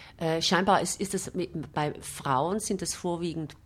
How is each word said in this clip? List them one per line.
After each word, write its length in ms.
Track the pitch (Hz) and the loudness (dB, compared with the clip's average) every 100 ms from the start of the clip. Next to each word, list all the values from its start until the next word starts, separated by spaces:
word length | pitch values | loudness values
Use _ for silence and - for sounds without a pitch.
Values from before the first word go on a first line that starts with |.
| - - | -18 -4
Äh, 240 | 165 165 | 0 2
scheinbar 400 | - 180 190 185 | 4 4 6 4
ist, 200 | 185 - | 4 -2
ist 120 | 190 190 | -2 -2
es 180 | - | -4
mit, 400 | 185 175 165 - | -4 -4 -4 -6
bei 200 | - 151 - | -2 -2 -2
Frauen 580 | - - 143 131 160 214 | -10 -6 0 2 2 0
sind 220 | - 190 | -2 -2
es 120 | 175 | -2
vorwiegend 600 | - 180 170 175 160 151 - | -2 -2 0 -2 -2 -6 -8